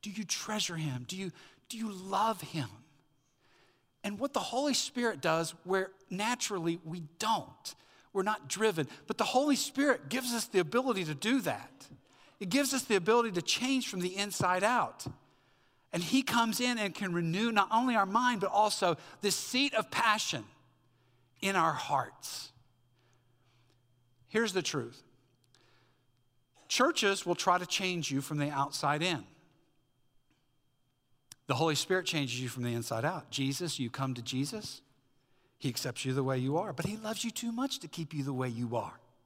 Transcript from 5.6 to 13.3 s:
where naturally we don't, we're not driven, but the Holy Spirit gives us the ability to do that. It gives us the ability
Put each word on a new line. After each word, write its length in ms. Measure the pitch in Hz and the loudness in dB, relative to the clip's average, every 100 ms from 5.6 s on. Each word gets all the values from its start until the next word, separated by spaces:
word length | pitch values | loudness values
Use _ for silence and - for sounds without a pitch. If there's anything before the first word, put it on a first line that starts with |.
| 180 | -2
where 260 | 190 185 - - | 0 0 -10 -8
naturally 720 | 185 214 247 - 196 170 170 | -2 0 0 -2 -2 -2 -2
we 200 | 160 175 151 _ | -6 -10 -10 _
don't, 560 | 220 208 - - - - - - _ | 0 0 -2 -14 -14 -14 -20 -20 _
we're 100 | 196 | -2
not 260 | 190 214 135 | 0 -2 -6
driven, 400 | 180 220 165 135 - - | 2 2 2 -2 -6 -8
but 100 | - | -2
the 60 | |
Holy 320 | 220 254 294 277 | 2 4 4 2
Spirit 520 | - - 285 240 143 | 0 2 4 4 0
gives 280 | 247 247 233 | -4 -2 -2
us 100 | - | 2
the 140 | 196 | 2
ability 440 | 165 233 262 202 165 | 4 2 2 0 0
to 100 | 143 | -2
do 260 | 214 269 | 2 2
that. 460 | 175 104 - - - - _ - - _ | 2 -4 -8 -18 -20 -20 _ -20 -20 _
It 100 | 190 | 0
gives 220 | 254 285 | 2 2
us 120 | 269 | 0
the 120 | - 202 | 2 2
ability 360 | 175 233 233 | 6 4 4